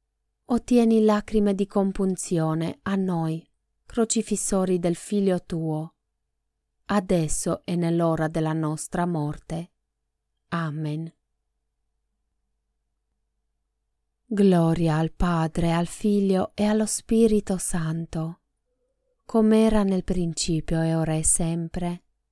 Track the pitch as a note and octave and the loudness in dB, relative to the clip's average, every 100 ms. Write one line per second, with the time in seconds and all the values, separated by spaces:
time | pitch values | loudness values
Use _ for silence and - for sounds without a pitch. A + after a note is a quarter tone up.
0 | _ _ _ _ - A#3 - A#3+ A3+ A3 | _ _ _ _ -4 -2 2 4 6 4
1 | G#3+ G#3 - G#3+ G3+ G3 G3 G#3 G3 F#3+ | 4 2 0 0 2 0 0 0 0 0
2 | F#3+ F#3 - E3+ D#3+ D#3+ E3 - - G3 | -2 -2 -2 0 0 -2 -4 -6 -4 -2
3 | F#3 E3+ D#3+ D#3+ - _ _ _ - - | -2 -2 -2 -6 -10 _ _ _ -8 -2
4 | A3+ A#3 G#3 G3+ - G3 F#3 F3+ E3+ F3 | 0 0 -2 -4 -2 0 0 0 0 -4
5 | - G#3 G3 F3+ - E3 D#3+ D#3 D#3+ _ | -2 0 2 0 -4 -6 -4 -4 -6 _
6 | _ _ _ _ _ _ _ _ - G3+ | _ _ _ _ _ _ _ _ -2 -2
7 | F#3 F3+ D#3 - F3+ - - F3 E3+ E3+ | 2 0 2 -2 -2 -4 -2 -2 0 2
8 | E3+ D#3+ D#3 D#3+ D#3 D#3+ D#3 D#3 - F3+ | 2 0 -2 -2 -2 -2 -2 -4 -6 -4
9 | F3 E3 D3 - - E3 F3 _ _ _ | -2 -2 -4 -6 -10 -10 -10 _ _ _
10 | _ _ _ _ - E3+ D#3+ D3 D#3 D3+ | _ _ _ _ -8 -6 -6 -6 -6 -6
11 | E3 _ _ _ _ _ _ _ _ _ | -8 _ _ _ _ _ _ _ _ _
12 | _ _ _ _ _ _ _ _ _ _ | _ _ _ _ _ _ _ _ _ _
13 | _ _ _ _ _ _ _ _ _ _ | _ _ _ _ _ _ _ _ _ _
14 | _ _ - G#3 G3+ F3 E3 E3 E3 D3+ | _ _ -6 2 4 6 4 2 2 0
15 | D#3+ - F3+ E3+ D#3+ G3+ E3+ E3 E3+ - | -2 -2 0 0 -2 0 0 0 -2 -4
16 | G#3+ G3+ G3 F#3 - - G#3 G#3+ G#3+ - | 0 2 2 0 -2 -2 0 2 0 -4
17 | - A3+ A3+ G#3+ - F#3 - F3 D#3+ E3 | 0 4 4 4 0 -4 -2 -2 -2 -4
18 | E3 E3 D#3+ E3+ _ _ _ _ _ _ | -6 -6 -6 -10 _ _ _ _ _ _
19 | _ _ - A#3 A3 A3 A3 G#3+ G3 F#3 | _ _ -2 2 4 6 6 4 2 -2
20 | - F3+ E3+ D#3+ - D#3+ - E3 E3 D#3+ | -2 -2 -2 -4 -2 -2 -2 -2 0 0
21 | D#3+ D#3+ D#3+ - E3 E3+ E3 - F3+ F3 | 0 -2 0 0 0 -2 -6 -6 -6 -8
22 | _ _ _ | _ _ _